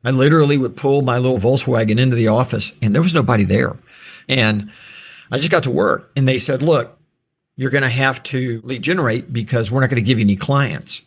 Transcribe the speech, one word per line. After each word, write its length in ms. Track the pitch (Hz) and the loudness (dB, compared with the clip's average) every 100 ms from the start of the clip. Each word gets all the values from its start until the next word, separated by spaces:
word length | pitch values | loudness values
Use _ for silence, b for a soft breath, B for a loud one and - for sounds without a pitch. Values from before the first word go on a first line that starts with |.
I 60 | 120 | 0
literally 480 | 131 139 160 143 143 | 2 4 4 4 2
would 180 | 127 - | -2 -2
pull 240 | 135 143 | 0 2
my 160 | 131 123 | 2 0
little 220 | 127 127 | 0 0
Volkswagen 600 | 104 135 - 117 110 110 | 2 0 0 0 2 2
into 160 | 131 | 2
the 140 | 120 110 | 2 2
office, 460 | 110 120 110 - - | 2 0 -4 -6 -4
and 120 | 110 | 0
there 60 | 104 | 2
was 140 | 175 | 2
nobody 300 | 165 107 113 | 2 0 2
there. 300 | 95 95 123 - B B B B B | 2 2 0 -6 B B B B B
And 420 | 131 110 107 104 B B B B B B | 0 0 0 -6 B B B B B B
I 60 | 135 | -4
just 120 | 156 | 0
got 120 | 165 | 0
to 80 | 135 | 0
work, 400 | 113 87 - - | -2 0 -2 -4
and 140 | - 131 | 0 0
they 80 | 127 | 0
said, 240 | - 131 | -2 -2
"Look, 380 | 151 151 117 _ _ _ _ _ _ - | 0 0 -2 _ _ _ _ _ _ -8
you're 140 | 131 | -4
gonna 180 | 139 135 | -2 -2
have 340 | 123 135 127 | 0 0 -2
to 360 | - 135 127 113 | -6 -6 -4 -8
lead 200 | 120 127 | -8 -8
generate 500 | 113 185 131 113 - | -2 0 0 -2 -4
because 380 | 117 110 120 101 | -6 -2 -2 -2
we're 100 | 127 | 0
not 80 | 127 | 0
gonna 140 | 127 | 0
give 160 | 104 120 | 2 2
you 80 | 104 | 2
any 100 | 98 | 0
clients." 640 | - 139 135 73 - - | 0 -2 -2 -6 -10 -14